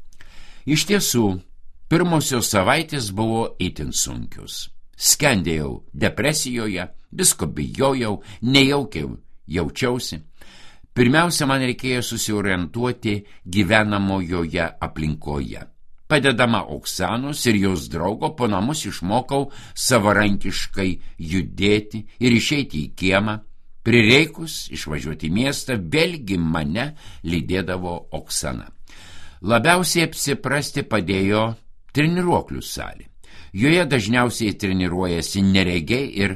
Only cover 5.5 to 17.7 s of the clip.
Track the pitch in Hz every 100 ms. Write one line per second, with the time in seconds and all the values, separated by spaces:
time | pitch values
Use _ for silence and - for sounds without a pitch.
5.5 | 80 69 57 - - 101 - 135 156 131
6.5 | 120 110 87 90 - - 104 90 - 80
7.5 | 76 65 - 135 135 107 98 - - 117
8.5 | 139 135 143 131 78 69 58 - - -
9.5 | 85 76 - 127 123 - 78 - - -
10.5 | - - - - - 123 156 175 156 139
11.5 | 135 127 120 131 123 107 113 - 104 98
12.5 | 92 80 113 123 120 110 104 - - -
13.5 | 98 90 107 104 101 98 98 85 90 82
14.5 | 85 82 - 78 - 78 76 76 71 58
15.5 | 50 - - - - - - 139 123 123
16.5 | 107 65 73 - - 90 113 139 - 120
17.5 | 104 98